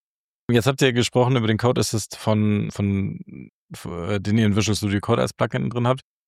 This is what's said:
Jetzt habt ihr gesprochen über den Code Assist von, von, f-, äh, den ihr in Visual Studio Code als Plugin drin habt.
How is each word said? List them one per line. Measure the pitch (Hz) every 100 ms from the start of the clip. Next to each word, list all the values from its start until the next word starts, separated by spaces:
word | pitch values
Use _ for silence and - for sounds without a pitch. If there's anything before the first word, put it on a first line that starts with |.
| _ _ _ _ -
Jetzt | 120 131
habt | 135
ihr | 135
gesprochen | 120 117 127 123 131
über | 110
den | 110
Code | 120 123
Assist | 107 110 - -
von, | - 107 107 104 110
von, | - 101 98 101 - - 64 64 _ _
f-, | - -
äh, | 85 85 104
den | 95 110
ihr | 107
in | 101
Visual | 101 101
Studio | 104 98
Code | - 117
als | 123
Plugin | - 117 - 135
drin | 120 120
habt. | 131 - _